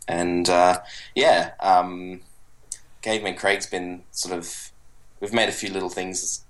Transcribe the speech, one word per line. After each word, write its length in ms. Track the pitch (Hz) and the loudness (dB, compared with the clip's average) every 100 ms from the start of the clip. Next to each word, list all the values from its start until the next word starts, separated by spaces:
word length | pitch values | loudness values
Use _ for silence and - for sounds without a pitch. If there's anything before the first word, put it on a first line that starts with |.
| - | -6
and, 400 | 85 87 87 87 | -2 0 2 4
uh, 320 | 90 90 90 - - - | 6 6 4 -4 -16 -6
yeah, 380 | - 151 95 87 - | 2 6 6 2 -2
um, 640 | 95 90 90 90 92 90 - - - - - - - - | 4 4 4 -6 -10 -12 -16 -20 -20 -20 -16 -16 -16 -10
Caveman 340 | 110 107 101 90 | -4 -2 -2 0
Craig's 300 | 98 98 - | 2 2 0
been 360 | 92 90 90 - | -6 -6 -10 -12
sort 260 | - 90 87 | -8 -6 -6
of, 360 | 85 - - - - - - - | -6 -12 -14 -20 -20 -20 -20 -10
we've 120 | 101 | -2
made 140 | 117 107 | 0 0
a 40 | |
few 180 | - 101 | 0 -4
little 200 | 95 90 | -4 -4
things 540 | 92 92 90 - - | -4 -6 -4 -6 -8